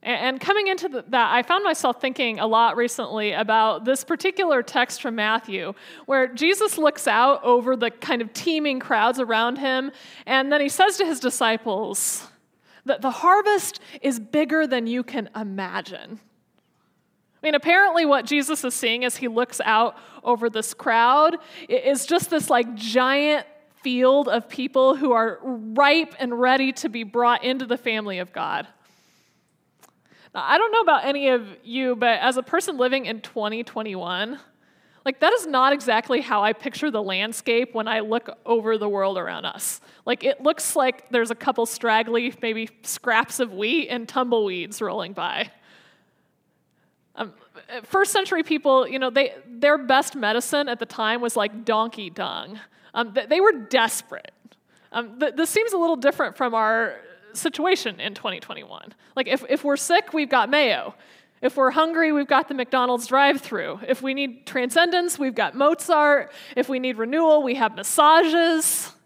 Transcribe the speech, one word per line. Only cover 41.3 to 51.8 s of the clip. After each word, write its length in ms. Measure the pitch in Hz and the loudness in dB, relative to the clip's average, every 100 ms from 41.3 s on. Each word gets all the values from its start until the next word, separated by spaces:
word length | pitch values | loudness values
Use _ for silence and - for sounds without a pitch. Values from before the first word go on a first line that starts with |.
a 40 | |
couple 320 | 233 - 262 226 | -2 -4 -2 -2
straggly, 640 | - 233 220 226 233 240 - | -2 0 2 2 -2 -2 -4
maybe 300 | 226 220 226 _ | -6 -4 -8 _
scraps 540 | - - - 220 247 - | -12 -8 0 2 2 -2
of 140 | 240 | -6
wheat 360 | 185 214 320 247 | -4 -2 -2 -2
and 200 | 247 226 | -6 -6
tumbleweeds 720 | - 254 233 208 180 170 214 | -2 0 2 0 -4 -8 -8
rolling 320 | 208 196 175 | -6 -6 -8
by. 380 | 190 165 - 220 _ _ - _ _ _ _ _ _ _ _ _ _ _ _ _ - | -6 -6 -4 -6 _ _ -20 _ _ _ _ _ _ _ _ _ _ _ _ _ -10
Um, 180 | 214 - _ - - 240 | -10 -10 _ -20 -14 -14
first 300 | 220 381 392 | -2 0 2
century 300 | 415 381 359 | 2 0 -2
people, 460 | 320 302 294 262 254 | 0 0 4 4 4
you 100 | 262 | 0
know, 120 | 262 | 0
they, 240 | 247 277 - - | 2 0 -2 -18
their 300 | 233 285 294 | 0 2 2
best 400 | 254 269 277 285 | 4 2 2 -4
medicine 540 | 214 220 247 294 285 | -2 -2 -2 -2 -2
at 80 | 240 | -4
the 80 | 233 | -8
time 340 | - 220 233 | -4 -2 -2
was, 160 | 240 226 | -2 -2
like, 300 | 208 214 226 | -2 -4 -2
donkey 420 | 220 | 0